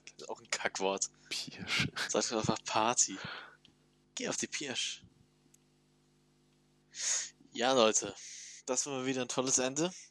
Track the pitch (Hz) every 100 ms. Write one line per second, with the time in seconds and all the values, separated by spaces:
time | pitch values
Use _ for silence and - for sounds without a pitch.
0 | - - - 113 117 - 113 - 95 98
1 | - - - - - - 92 - - -
2 | - - - 113 110 107 - 110 113 123
3 | - 95 - - - - - _ _ _
4 | _ - 247 - 113 - 143 113 - -
5 | - _ _ _ _ _ _ _ _ _
6 | _ _ _ _ _ _ _ _ _ -
7 | - - - - - - 123 131 110 104
8 | 101 95 - - - - - 127 147 131
9 | 131 131 123 - 127 135 127 139 175 -
10 | -